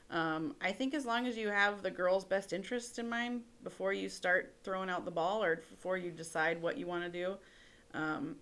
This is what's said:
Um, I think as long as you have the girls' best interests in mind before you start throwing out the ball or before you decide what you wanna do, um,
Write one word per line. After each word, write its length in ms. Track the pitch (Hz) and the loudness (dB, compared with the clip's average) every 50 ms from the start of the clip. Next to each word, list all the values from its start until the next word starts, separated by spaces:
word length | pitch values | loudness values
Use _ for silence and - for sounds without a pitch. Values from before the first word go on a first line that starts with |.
| - - | -10 -4
Um, 440 | - 170 160 160 156 160 160 143 - - | -2 0 2 2 0 0 -2 -4 -4 -2
I 100 | - 185 | -2 -2
think 220 | 202 - 262 269 311 | 0 0 0 0 0
as 120 | 302 262 | -2 0
long 200 | 233 226 240 247 | 0 2 2 2
as 120 | 247 226 | 0 0
you 100 | 220 220 208 | 0 0 2
have 320 | 208 202 202 202 208 202 | 4 4 4 4 4 2
the 80 | 180 185 | -2 -2
girls' 340 | 175 175 180 180 185 190 185 | 0 2 4 6 6 4 4
best 260 | - 190 196 196 - | 2 0 0 0 0
interests 460 | 165 190 190 - 247 240 233 - - - | -2 -4 -2 -2 -4 -4 -4 -6 -6 -6
in 80 | 233 233 | -4 -2
mind 320 | 233 233 240 240 247 240 233 - - - - | -2 -2 -2 -2 -4 -4 -6 -10 -14 -14 -12
before 300 | 185 - - 185 196 196 | -12 -6 -2 -2 0 0
you 160 | 196 190 196 | 0 -2 -4
start 440 | - - - 180 180 185 175 - - - - | -4 0 4 4 4 4 4 0 -8 -12 -6
throwing 260 | 196 190 190 190 185 | -4 -4 -2 -2 -2
out 160 | 180 175 - | -2 -2 -2
the 60 | 185 | -2
ball 320 | - 170 160 180 208 220 208 | 0 2 2 2 2 2 4
or 200 | 170 160 170 - - | 2 2 2 -2 -8
before 280 | - - - 180 185 | -14 -6 -4 -2 -2
you 140 | 185 175 175 | -2 -2 -4
decide 500 | 165 156 160 - - 165 156 165 170 170 | -6 -8 -8 -4 0 2 2 2 2 2
what 160 | 165 170 - | 0 -2 -2
you 80 | - 175 | -2 -2
wanna 220 | 175 175 175 175 175 | -4 -2 -2 -2 -4
do, 280 | 175 175 180 185 190 - - - - - - - - - - - - | -2 -2 -2 -2 -4 -6 -10 -18 -20 -20 -20 -20 -20 -20 -18 -10 -6
um, 420 | 139 156 156 156 - 143 160 - - | -4 -2 -2 -2 -2 -4 -6 -8 -10